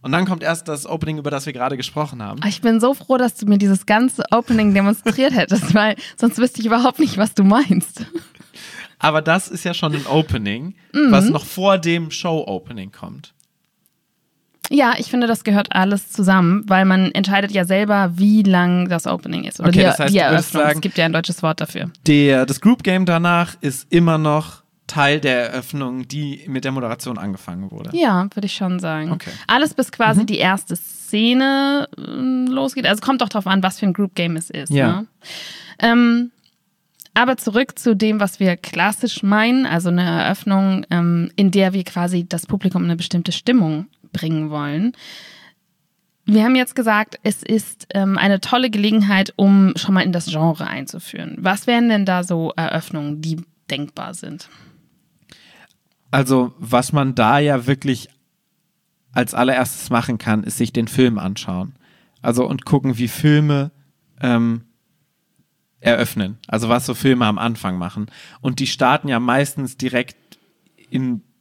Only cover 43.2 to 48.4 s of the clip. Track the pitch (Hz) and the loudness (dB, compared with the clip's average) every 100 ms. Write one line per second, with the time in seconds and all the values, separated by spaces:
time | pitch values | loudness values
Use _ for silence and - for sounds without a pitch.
43.2 | 170 - - 247 165 151 185 _ _ - | -2 -4 2 2 2 -2 -8 _ _ -8
44.2 | 160 160 156 151 147 151 220 240 - - | -4 -4 -4 -4 -4 -2 -4 -4 -16 -20
45.2 | - - - _ _ _ _ _ _ _ | -20 -20 -20 _ _ _ _ _ _ _
46.2 | - 214 220 262 254 - 226 214 - - | 2 4 4 2 0 -2 0 0 -2 -4
47.2 | - 208 - 220 - - - 202 196 196 | -4 -4 -2 -2 -2 -18 -8 -2 0 2
48.2 | 196 196 | 2 0